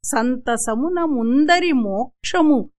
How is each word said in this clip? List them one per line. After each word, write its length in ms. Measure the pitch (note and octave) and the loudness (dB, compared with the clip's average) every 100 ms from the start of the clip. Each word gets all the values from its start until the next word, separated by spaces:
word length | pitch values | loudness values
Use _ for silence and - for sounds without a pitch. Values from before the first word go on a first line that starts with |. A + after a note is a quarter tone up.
| - | -2
సంతసమున 960 | C4 A#3+ B3+ B3 A3+ - A3 D#4 F4+ | -2 0 -2 -2 -4 -2 -2 -2 -2
ముందరి 680 | E4 C4 A3+ C4+ D4+ F4 F4+ | -2 0 0 2 4 2 2
మోక్షము 960 | C4+ G#3 G3 B3+ _ - F4+ D#4 C4+ G2+ | 0 0 -2 -6 _ -4 0 2 2 0